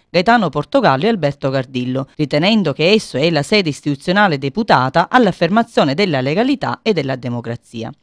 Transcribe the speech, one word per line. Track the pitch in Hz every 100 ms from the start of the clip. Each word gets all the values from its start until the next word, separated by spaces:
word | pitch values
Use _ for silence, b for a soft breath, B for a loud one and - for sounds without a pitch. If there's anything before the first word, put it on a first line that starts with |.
| b
Gaetano | 175 226 233 170
Portogallo | 147 - 277 185 131
e | 208
Alberto | 214 143 - 139
Cardillo, | 135 131 127 123 131 139 b
ritenendo | 143 151 190 226 156
che | 135 165
esso | 214 - 131
è | 165
la | 151
sede | - 214 160
istituzionale | - 147 139 180 196 202 139
deputata | 139 208 220 139 131 165 -
all'affermazione | - 196 - 170 220 226 240 170
della | 160 202 135
legalità | 135 175 262 269 123 -
e | 226
della | 165 135
democrazia. | 131 123 120 117 120 _ 117 113 -